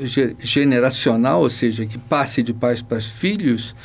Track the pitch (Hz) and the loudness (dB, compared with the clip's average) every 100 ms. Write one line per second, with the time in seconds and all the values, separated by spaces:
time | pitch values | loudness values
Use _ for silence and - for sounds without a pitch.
0 | 131 139 127 - 123 143 143 123 127 - | -4 0 0 0 -2 2 4 4 2 2
1 | 135 113 123 170 135 - 120 110 110 120 | 2 2 2 4 2 2 -2 -2 -6 -8
2 | - 147 - - 120 110 123 120 - 113 | -2 0 0 -2 -2 0 -2 -2 -4 -6
3 | 110 - 180 202 156 113 - - | -6 -4 -4 0 0 0 -4 -14